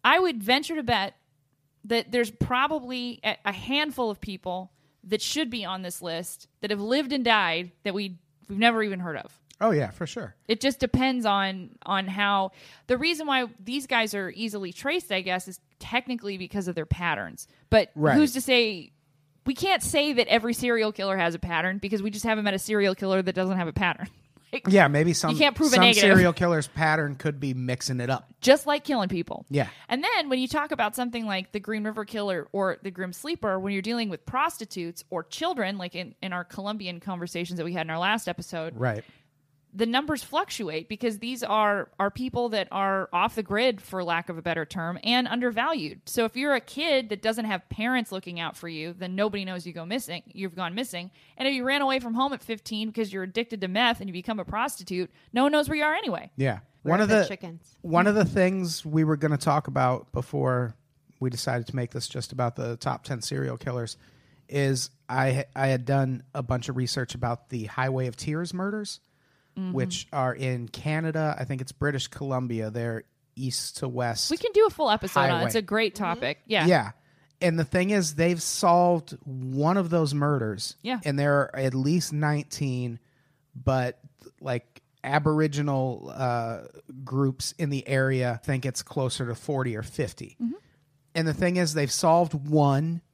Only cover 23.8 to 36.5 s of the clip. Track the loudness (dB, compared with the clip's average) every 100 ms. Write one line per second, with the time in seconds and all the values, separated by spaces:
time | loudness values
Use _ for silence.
23.8 | 0 0 -10 -14 _ _ _ -4 6 8
24.8 | 8 6 4 2 0 4 4 6 6 8
25.8 | 8 10 10 10 8 4 2 2 0 0
26.8 | 2 4 0 -2 -4 -2 -4 -2 -2 -2
27.8 | -2 -2 0 -2 -4 -2 6 6 6 -2
28.8 | 0 0 0 -2 -4 -10 -2 -2 -2 -6
29.8 | -6 -2 0 0 0 0 0 -2 -2 -2
30.8 | -2 -2 -4 -4 -4 -4 -4 -8 -6 -4
31.8 | -4 -6 -6 -4 -2 -4 -4 -2 -2 -2
32.8 | -8 -8 -10 -8 -8 -4 -2 -2 -2 -4
33.8 | -2 -2 -4 -6 -6 -2 -2 -4 -12 -8
34.8 | -8 -10 -8 -8 -6 -4 -4 -2 -4 -4
35.8 | -8 -10 -12 -10 -6 -6 -8